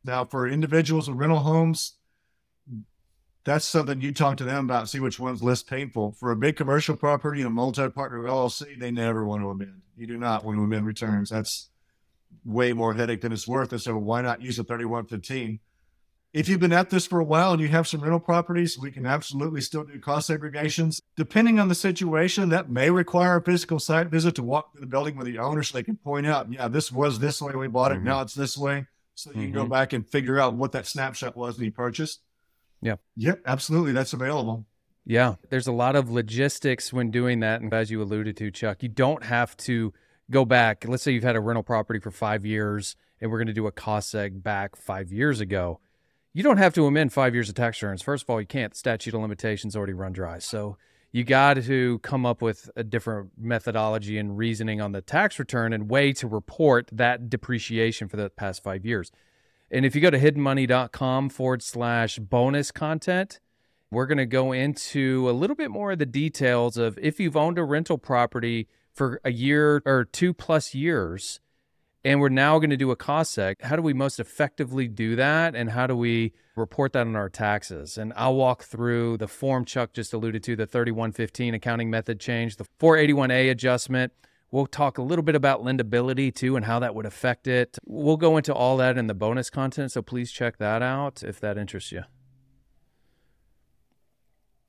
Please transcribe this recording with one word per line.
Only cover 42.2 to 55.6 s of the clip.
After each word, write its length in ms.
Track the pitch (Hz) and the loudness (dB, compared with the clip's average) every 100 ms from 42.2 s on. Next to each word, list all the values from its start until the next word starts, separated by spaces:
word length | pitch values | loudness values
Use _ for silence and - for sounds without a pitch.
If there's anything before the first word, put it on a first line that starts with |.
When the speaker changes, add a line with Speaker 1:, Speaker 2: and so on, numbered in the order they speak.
| 107 107 104 | -2 -2 -2
Speaker 3:
years 500 | 107 104 104 98 - _ _ | -2 -2 -2 -6 -12 _ _
and 120 | 110 | -4
we're 80 | 113 | -2
gonna 140 | 113 | -2
do 120 | 110 107 | -2 -4
a 60 | |
cost 420 | - - 107 - | -4 -2 -2 -2
seg 300 | 110 101 95 | -4 -4 -6
back 320 | 98 101 98 - | -4 -4 -4 -10
five 360 | - 95 90 | -10 -8 -6
years 280 | 98 147 120 | 0 0 0
ago. 400 | 101 98 87 85 _ _ _ _ _ | -2 -2 -2 -6 _ _ _ _ _
You 100 | 156 | 2
don't 140 | 277 202 | 4 8
have 180 | 190 165 | 6 6
to 100 | 143 | 4
amend 280 | 147 143 | 4 2
five 200 | - 127 | 2 2
years 160 | 120 104 | 2 -2
of 60 | 101 | -2
tax 260 | 120 110 | -2 -2
returns. 220 | 104 95 | -6 -6
First 220 | - 139 - | -4 -6 -2
of 40 | |
all, 100 | 113 | -4
you 60 | 101 | -2
can't. 280 | 135 107 | -4 -6
The 40 | - | -4
statute 380 | 127 113 - 110 | -2 -2 -4 -4
of 60 | |
limitations 540 | 110 104 113 104 107 104 | -4 -4 -4 -4 -4 -6
already 180 | 98 | -6
run 200 | 92 95 | -6 -6
dry. 240 | 90 87 82 | -6 -6 -8
So 400 | - 107 104 101 _ _ _ | -8 -6 -6 -10 _ _ _
you 120 | 120 | -4
got 320 | 120 135 143 135 | 2 6 6 4
to 420 | 120 131 123 117 | 2 2 2 0
come 280 | - 135 123 | -2 -2 0
up 160 | 117 | 0
with 260 | 113 104 - - | -2 -4 -10 -10
a 80 | |
different 480 | 110 117 113 107 95 - | -4 -4 -4 -8 -10 -10
methodology 800 | 113 120 - 110 110 110 101 107 | -4 -2 -2 0 0 -2 -4 -4
and 180 | 104 101 | -4 -2
reasoning 440 | 117 107 110 107 | -2 -2 -4 -2
on 100 | 104 | -4
the 100 | 98 | -6
tax 380 | - 156 202 - | -2 0 0 -2
return 340 | 131 123 | -4 -2